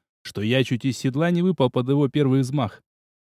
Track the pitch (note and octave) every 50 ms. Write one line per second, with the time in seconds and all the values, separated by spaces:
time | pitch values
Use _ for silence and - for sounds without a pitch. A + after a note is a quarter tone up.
0 | _ _ _ _ - - - G2 G#2 A2 B2 C3+ C3 - C3 A#2 - C3+ A#2 -
1 | - C3+ B2 C#3+ E3 F3 F3 F3 F3 F#3+ F3 - C3+ B2 - C3 B2 B2+ C#3 C#3+
2 | D3 C3 - D3 D3 C3 C3 C3+ C3+ B2 C3+ D3 B2 G2+ - - _ _ _ _
3 | _ _ _ _ _ _